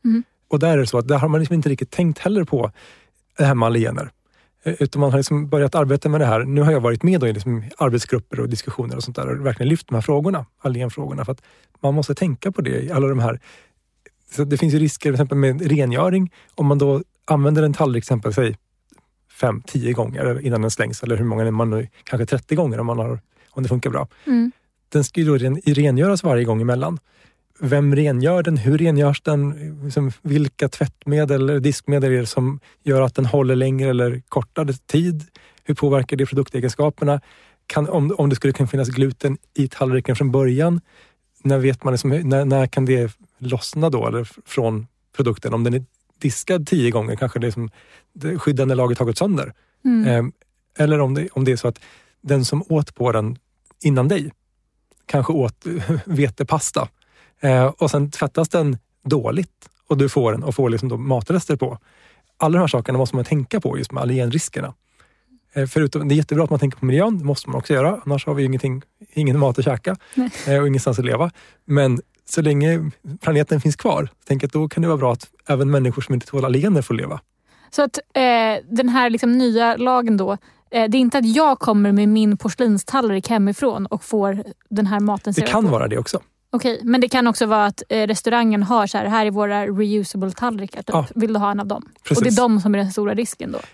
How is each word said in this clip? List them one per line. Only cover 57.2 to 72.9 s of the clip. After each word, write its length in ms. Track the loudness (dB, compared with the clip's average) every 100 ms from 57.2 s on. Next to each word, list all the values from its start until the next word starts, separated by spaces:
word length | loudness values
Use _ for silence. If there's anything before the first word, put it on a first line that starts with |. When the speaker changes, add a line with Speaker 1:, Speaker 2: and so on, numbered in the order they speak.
| _ _
Speaker 2:
Eh, 240 | 2 4
och 260 | 2 2 0
sen 200 | 0 -2
tvättas 380 | -4 -4 -2 0
den 280 | 0 0 -2 _ _
dåligt 640 | -2 -2 0 -4 -6 _ -20 _ _
och 100 | 0
du 120 | 2
får 220 | 2 2
den 120 | 0
och 120 | -4
får 140 | 0 0
liksom 200 | 0 -4
då 80 | -4
matrester 580 | -2 -2 0 -2 0
på. 220 | -2 -2 -6 _ _ _ _ _ _
Alla 160 | 2 4
de 20 |
här 80 | 2
sakerna 300 | 0 0 0
måste 180 | 0
man 100 | -2
tänka 340 | 0 -2 0 -2
på 180 | -2 -4
just 140 | -6
med 100 | -4
allergenriskerna. 720 | -2 0 0 -2 -4 -8 -10 -14 _ _ _ _ _ _ _
Eh, 120 | -6
förutom, 420 | -2 0 0 0 2
det 60 |
är 40 | 2
jättebra 260 | 2 0
att 60 | 0
man 100 | 0
tänker 180 | 0 -2
på 80 |
miljön, 320 | 0 2 2 0
det 80 |
måste 240 | -2 -4 -4
man 80 | -8
också 160 | -2
göra. 280 | 2 2 -2
Annars 200 | -4 -4
har 80 | -2
vi 80 | -2
ju 60 | 0
ingenting, 340 | -2 -4 -6 -10 _ -8
ingen 260 | -2 0 2
mat 200 | 2 2
att 60 |
käka, 300 | 0 -2 -4 -6 -6
Speaker 1:
Nej. 140 | -4 -4 -4 0
Speaker 2:
eh, 120 | 2
och 60 | 2
ingenstans 320 | 0 0 -2
att 60 |
leva. 260 | -2 0 -2 _ -20 _
Men 360 | -2 2 2 0 -4 _
så 160 | -6 0
länge 500 | 2 2 2 0 -4